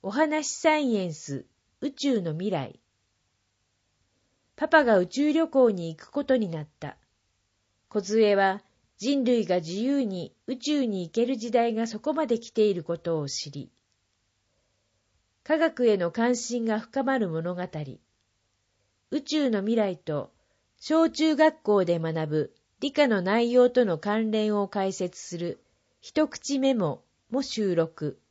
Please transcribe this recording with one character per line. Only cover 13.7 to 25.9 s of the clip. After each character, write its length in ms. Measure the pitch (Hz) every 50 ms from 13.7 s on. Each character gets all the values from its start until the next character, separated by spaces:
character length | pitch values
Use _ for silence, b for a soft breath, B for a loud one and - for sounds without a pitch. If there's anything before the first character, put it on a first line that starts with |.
| _ _ _ _ _ _ _ _ _ _ _ _ _ _ _ _ _ _ _ _ _ _ _ _ _ _ _ _ _ _ _ _ _ _ _
科 120 | - 311
学 300 | 311 330 320 320 - 247
へ 100 | 226 208
の 140 | 190 175 170
関 260 | 165 226 226 240 247
心 280 | 233 - - 233 240 226
が 160 | 226 214 220
深 240 | 220 _ - 269 247
ま 140 | 262 269 254
る 100 | 214 180
物 260 | 160 160 165 175 180
語。 80 | 180 180 180 - 156 151 135 - _ _ _ _ _ _ _ _ _ _ _ _ _ _ _ _ _ _ _ _ _ _ _
宇 100 | - 294
宙 280 | 277 - 285 311 285 254
の 100 | 220 202
未 160 | 196 214 233
来 200 | 226 208 196 180
と 360 | - _ - 151 143 - - _ _ _ _ _ _ _ _ _ _
小 300 | - - 311 320 330 320
中 280 | 330 - 311 320 311
学 260 | 254 311 311 311 -
校 220 | _ - 208 202 185
で 140 | 170 170 165
学 280 | 160 160 160 160 156
ぶ 280 | 147 151 156 147 - _ _ _ _ _ _
理 120 | - 285
科 160 | - 302 294 254
の 140 | 220 190
内 300 | 175 185 208 233 240 233
容 180 | 240 247 247 247
と 140 | 247 254 240
の 140 | 202 170 151
関 320 | - 208 208 220 226 220
連 280 | 214 220 214 214 208 208
を 100 | 202 196
解 240 | - 208 190 196
説 300 | 190 - 185 175 - -
す 160 | - - 180 165
る 220 | 170 175 - _ _ _ _ _ _ _